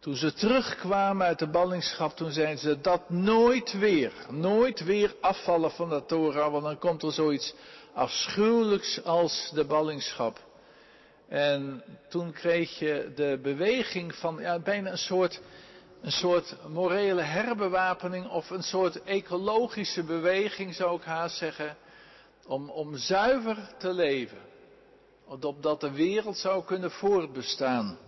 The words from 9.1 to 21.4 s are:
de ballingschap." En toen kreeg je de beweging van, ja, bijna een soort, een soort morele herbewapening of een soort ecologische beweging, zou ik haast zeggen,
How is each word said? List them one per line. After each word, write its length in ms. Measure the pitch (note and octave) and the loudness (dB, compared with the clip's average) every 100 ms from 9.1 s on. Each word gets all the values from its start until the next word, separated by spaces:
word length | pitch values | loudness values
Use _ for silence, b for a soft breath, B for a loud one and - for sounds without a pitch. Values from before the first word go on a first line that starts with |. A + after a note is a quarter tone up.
| E3+ E3+ - - | 2 4 0 -4
de 100 | D3+ | -2
ballingschap." 760 | C#3+ D3+ D#3 D3 - - A#2 A2 - B B B B B B B _ | 2 2 0 -2 -8 -2 -4 -4 -20 B B B B B B B _
En 560 | C#3+ C#3+ C#3+ C#3 C3 - - - | 0 2 2 -2 -8 -14 -20 -8
toen 240 | E3+ E3+ | -6 -6
kreeg 460 | D3+ F3 E3+ E3 - | -4 0 2 0 -2
je 340 | D3+ D3 - | -2 -2 -4
de 240 | C3 C#3+ C3+ | -2 0 0
beweging 720 | C3+ C#3 F#3+ B3+ G#3+ F#3+ E3+ | -2 0 0 0 -2 -4 -8
van, 240 | C#3+ E3+ D#3+ | -6 -6 -4
ja, 180 | E3 E3+ | -4 -2
bijna 320 | E3 G3+ F#3+ | -2 -2 -2
een 80 | F#3 | -6
soort, 420 | - F#3 F3+ - B B B B B - | -2 2 2 0 B B B B B -14
een 120 | - | -4
soort 440 | - - F3 - - - | -2 2 2 0 -14 -10
morele 540 | D#3 F3+ F#3 G3+ F3+ | -2 0 2 2 0
herbewapening 1080 | D3+ D#3+ A3+ A#3 G3+ F#3 F#3 F3+ F3+ F#3 F3+ | 0 -2 -2 -2 0 2 0 0 -4 -6 -4
of 220 | F3 D#3+ | -6 -6
een 120 | F#3 | -8
soort 400 | - F#3 F#3 E3 | -4 2 2 0
ecologische 1000 | - G3 G3 F3+ G3 A3 A#3+ A3 G3 - | -4 -4 -2 -4 0 2 0 -2 -6 -4
beweging, 720 | E3 E3 E3 F#3 G#3 - F#3+ | -2 0 2 2 0 -4 -10
zou 220 | E3+ F3+ F3 | -2 -2 -2
ik 80 | |
haast 320 | E3 E3 E3+ | -4 -4 -4
zeggen, 400 | - | -4